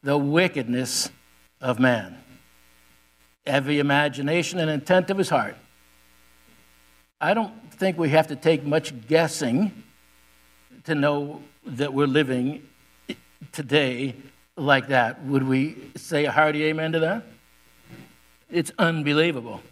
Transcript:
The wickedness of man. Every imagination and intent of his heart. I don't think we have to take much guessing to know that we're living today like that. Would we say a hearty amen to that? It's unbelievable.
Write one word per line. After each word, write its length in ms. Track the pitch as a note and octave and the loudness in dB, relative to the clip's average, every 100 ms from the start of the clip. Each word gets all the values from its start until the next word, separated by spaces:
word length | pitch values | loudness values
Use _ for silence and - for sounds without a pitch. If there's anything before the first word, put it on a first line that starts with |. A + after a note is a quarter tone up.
The 140 | C#3 C#3+ | 0 0
wickedness 920 | C#3+ D#3 F3+ D3+ A#2 B2 B2+ - - - _ _ _ _ | 2 2 2 0 -4 -4 -2 -4 -6 -10 _ _ _ _
of 180 | C3 A#2+ | -4 2
man. 380 | B2+ A#2 F#2 F2 - - _ _ _ _ _ _ _ _ _ _ - | 4 2 -4 -16 -20 -20 _ _ _ _ _ _ _ _ _ _ -2
Every 340 | C#3 C3+ D3 | 0 2 0
imagination 800 | C#3+ C#3+ D3 C3+ C#3 E3+ E3 F3+ | 2 2 2 -2 -2 0 -2 -2
and 100 | D#3 | -2
intent 400 | D3+ - F#3 F#3 | -4 2 2 2
of 80 | G3 | -2
his 120 | F3+ | 0
heart. 260 | D3 G#2 - _ _ _ _ _ _ _ _ _ _ _ _ _ _ _ _ | 0 -2 -10 _ _ _ _ _ _ _ _ _ _ _ _ _ _ _ _
I 120 | D3+ | 0
don't 200 | G#3+ G#3+ - - | 2 0 -8 -20
think 260 | - F#3+ E3+ | -2 -2 0
we 120 | D#3+ | 4
have 180 | D#3 D#3 | 4 2
to 80 | C#3 | 0
take 280 | D#3+ D#3 | 2 2
much 440 | D3 D#3 D#3 B2+ A2 | 2 -2 -2 -14 0
guessing 760 | D#3+ D#3+ - C3 B2+ G3+ - - _ _ _ _ _ _ _ _ - | 2 2 -2 0 2 0 -4 -20 _ _ _ _ _ _ _ _ -20
to 120 | - D3+ | -4 0
know 460 | C#3+ C#3+ C#3+ D3+ - _ - | 0 0 -6 -12 -20 _ -14
that 280 | B2 C#3+ | -4 -2
we're 140 | C3+ C#3+ | 0 2
living 600 | C3+ C3+ B2+ B2+ D3+ - _ _ _ - - _ _ D3 | 2 2 0 -2 -6 -16 _ _ _ -16 -16 _ _ -16
today 640 | - C3+ D3 C#3 B2 C3+ - - _ _ - | -10 0 2 2 -2 -6 -8 -18 _ _ -6
like 320 | C#3+ C3+ - | 2 2 4
that. 360 | C3 A#2 - C#3 | 2 2 -2 -2
Would 180 | C#3 | -2
we 320 | C3 C3 D3 - - - | 2 0 0 -6 -16 -18
say 300 | - D3+ D3 | -4 -2 0
a 60 | |
hearty 320 | C3 D#3 D3+ D#3 | 2 2 0 -2
amen 280 | D#3 D#3+ | -2 -2
to 60 | E3 | 0
that? 240 | D#3+ A3+ - - _ _ _ _ - - - _ _ _ _ | -2 -4 -8 -20 _ _ _ _ -20 -20 -20 _ _ _ _
It's 220 | E3+ D#3+ - | -4 -4 0
unbelievable. 840 | E3+ D#3+ D3 D3 E3 C3+ A2+ F#2 - | 0 2 0 2 2 0 -10 -14 -18